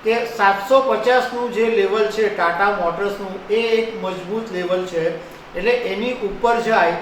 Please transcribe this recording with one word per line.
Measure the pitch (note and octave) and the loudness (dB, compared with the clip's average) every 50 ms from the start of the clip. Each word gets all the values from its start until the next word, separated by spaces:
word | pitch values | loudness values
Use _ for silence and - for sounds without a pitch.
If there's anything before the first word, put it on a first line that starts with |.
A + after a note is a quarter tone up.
| - | 0
કે | A3 A#3 A#3+ A#3+ | 0 0 0 -2
સાતસો | A3+ - - - - F#3+ - - - C4 C4+ | -4 -2 2 2 2 2 2 2 4 4 4
પચાસનું | C4 C4 A3 G#3 - B3 B3+ B3+ - - A#3+ A#3+ A#3+ A#3 | 6 4 0 2 4 4 4 4 2 0 -4 -4 -4 -2
જે | F#3+ G#3+ A3+ | 0 2 2
લેવલ | A3+ A3+ G#3+ F#3+ F#3+ G#3 A3 G#3+ G#3 | 2 4 2 2 2 2 2 0 0
છે | - A3 A3 G3+ - | 2 0 0 0 2
ટાટા | F#3 E3+ E3+ E3+ F#3 G3 G#3 G3+ F#3 | 0 0 0 2 2 2 0 2 2
મોટર્સનું | F3 E3+ E3+ - G3+ G3+ G3+ - G3 G3 G3 F#3+ - - | 0 -2 -2 -2 -4 -4 -4 -6 -8 -10 -10 -10 -4 -2
એ | G#3 A3+ | 0 0
એક | A#3 A3+ A3+ A3+ A3+ A3+ G#3+ F#3+ F#3 | 2 2 2 2 0 -2 -6 -6 -6
મજબૂત | F#3 F3+ F3+ E3+ F3 G#3 A3+ A3+ - | -6 -6 -6 -6 -6 -6 -6 -6 -6
લેવલ | F#3 F3+ F3 F3+ F#3 F#3 F3+ | -6 -4 -2 0 0 -2 -2
છે, | F3 E3+ E3 D#3+ E3 E3 - - - - - - - - | -2 -2 -2 -2 -2 -4 -4 -10 -14 -18 -18 -18 -12 -10
એટલે | F3 F#3+ A#3 | -2 0 0
એની | B3 A#3+ - F#3+ G3 G3+ A#3 B3+ | 0 0 0 -4 -4 -2 -2 -4
ઉપર | B3 - A3 G3 - - - A3+ A#3 A#3 | -4 -4 -4 -6 -4 0 0 2 2 2
જાય | A3+ A3+ A3+ G3+ F3 E3 E3 - | 0 2 2 4 4 2 0 -2